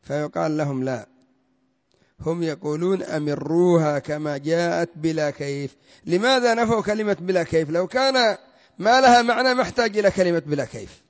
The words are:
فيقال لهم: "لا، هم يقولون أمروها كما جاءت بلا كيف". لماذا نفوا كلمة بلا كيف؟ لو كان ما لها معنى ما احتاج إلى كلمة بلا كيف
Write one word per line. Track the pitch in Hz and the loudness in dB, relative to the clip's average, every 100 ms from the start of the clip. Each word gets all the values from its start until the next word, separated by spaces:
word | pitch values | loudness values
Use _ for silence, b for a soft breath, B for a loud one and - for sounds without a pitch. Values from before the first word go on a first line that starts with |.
فيقال | - 147 147 165 165 156 | -6 -6 -6 -4 -2 -2
لهم: | 147 131 | -2 -4
"لا، | 131 123 104 _ _ _ _ _ _ _ _ _ _ _ | -4 -6 -10 _ _ _ _ _ _ _ _ _ _ _
هم | 156 170 | -6 -4
يقولون | 165 147 147 151 180 190 | -4 -4 -6 -4 -2 -2
أمروها | - 156 151 143 143 165 180 170 151 147 | -2 -4 -4 -4 -2 2 4 4 2 -2
كما | - 151 151 143 | -4 -6 -6 -6
جاءت | 143 165 170 170 170 160 | -2 -2 0 -2 -4 -4
بلا | 160 160 151 | -4 -2 -4
كيف". | 139 143 139 135 _ b b - | -4 -8 -8 -8 _ b b -4
لماذا | 175 233 262 240 | 0 2 2 2
نفوا | 226 226 226 | 2 2 0
كلمة | 202 214 208 202 | 0 -2 -2 -2
بلا | 180 185 | 0 -2
كيف؟ | 165 165 151 | 0 -2 0
لو | 170 185 | -2 -2
كان | 262 269 262 226 196 _ b b - | 0 2 4 2 0 _ b b -2
ما | 202 254 | 4 6
لها | 262 240 | 8 6
معنى | 233 226 254 | 6 2 2
ما | 254 | 0
احتاج | 208 - 226 208 | -2 0 -2 2
إلى | 202 | 0
كلمة | 190 180 170 | 2 0 0
بلا | 151 147 | -2 -4
كيف | 120 120 95 - _ | -4 -10 -16 -18 _